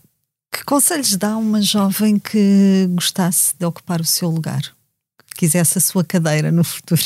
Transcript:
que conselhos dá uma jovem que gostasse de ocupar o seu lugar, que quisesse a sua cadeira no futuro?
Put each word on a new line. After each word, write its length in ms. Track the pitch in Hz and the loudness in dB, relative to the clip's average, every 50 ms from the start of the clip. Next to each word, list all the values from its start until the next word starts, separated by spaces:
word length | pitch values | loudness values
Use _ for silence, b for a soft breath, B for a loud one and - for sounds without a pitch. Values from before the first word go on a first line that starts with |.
| _ _ _ _ _ _ _ _ _ _ | _ _ _ _ _ _ _ _ _ _
que 140 | - - - | -16 -12 -6
conselhos 500 | - 277 285 277 - 359 294 262 214 202 | -2 0 0 0 0 -2 -2 -2 -2 -2
dá 200 | 180 208 208 220 | -2 -2 -2 -2
uma 260 | 220 226 214 214 214 | -2 -2 0 0 0
jovem 560 | 202 190 - 208 196 196 185 - 214 214 208 202 | 0 0 0 2 0 0 0 0 2 2 2 0
que 720 | - - - 220 202 196 202 196 196 196 190 190 190 180 | -2 -2 0 2 4 4 6 6 6 4 4 2 2 0
gostasse 640 | 180 175 - - - - 185 170 175 - - - - | 0 -2 -2 -2 -2 -2 -2 0 0 0 -2 -2 -2
de 80 | - 180 | -4 -4
ocupar 360 | 170 165 - - - 180 165 | -6 -6 -6 -8 -6 -4 -4
o 40 | 165 | -2
seu 240 | 160 - - 180 170 | -2 -2 -2 -2 -2
lugar, 340 | 160 165 151 151 127 135 | -2 -2 -4 -4 -4 -6
que 760 | 139 - _ _ _ _ _ _ _ _ _ _ _ - - | -6 -6 _ _ _ _ _ _ _ _ _ _ _ -16 -6
quisesse 420 | - 180 160 160 175 170 - - 190 | -2 0 0 2 2 2 0 0 0
a 20 | |
sua 220 | - - - 190 | -2 0 0 -2
cadeira 480 | 165 - - 180 160 156 151 151 151 156 | -2 0 0 0 0 2 0 0 0 2
no 140 | 160 170 170 | 2 2 2
futuro? 360 | - - - - - 175 - - | 0 -2 -10 -4 -2 -2 0 0